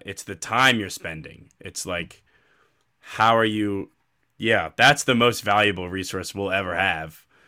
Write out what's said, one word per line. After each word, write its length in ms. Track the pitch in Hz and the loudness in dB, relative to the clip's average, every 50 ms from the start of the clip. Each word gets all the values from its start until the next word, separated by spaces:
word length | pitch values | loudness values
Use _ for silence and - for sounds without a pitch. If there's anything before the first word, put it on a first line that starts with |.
| - | -14
it's 180 | 98 95 - - | -14 -14 -14 -12
the 120 | 104 95 | -14 -12
time 440 | 80 - - 110 123 131 131 123 110 | -12 -8 -2 0 2 4 4 2 2
you're 100 | 98 90 | -2 -6
spending. 600 | - - - 85 80 80 - - - - - _ _ _ | -10 -10 -12 -12 -12 -12 -14 -18 -20 -20 -20 _ _ _
It's 260 | - 92 - - - | -18 -14 -12 -12 -8
like, 360 | 85 90 87 87 - - _ _ _ _ _ _ _ _ _ _ _ _ _ _ _ _ _ | -6 -6 -6 -8 -10 -14 _ _ _ _ _ _ _ _ _ _ _ _ _ _ _ _ _
how 360 | - - - - 110 113 113 | -20 -6 0 2 4 6 6
are 80 | 113 113 | 4 4
you, 460 | 110 107 107 104 101 101 98 - - _ _ _ _ _ _ _ _ _ | 2 0 -2 -2 -2 -4 -4 -8 -10 _ _ _ _ _ _ _ _ _
yeah, 340 | - 110 113 110 95 80 80 - | -4 0 2 2 2 0 -2 0
that's 280 | - 120 139 147 - - | 4 6 6 4 4 2
the 120 | 135 123 | 0 2
most 260 | 117 120 120 110 - | 4 4 2 2 0
valuable 480 | - 107 101 107 104 104 95 92 90 90 | 0 2 2 4 4 2 0 -2 -6 -8
resource 440 | 92 95 90 - - 92 92 - - | -8 -8 -8 -8 -8 -8 -10 -8 -8
we'll 180 | 98 98 92 | -6 -4 -2
ever 240 | 92 98 95 90 87 | -2 -2 -2 -2 -2
have 500 | 85 98 95 85 80 80 80 - - _ _ _ _ _ | -2 0 0 -2 -4 -6 -12 -16 -20 _ _ _ _ _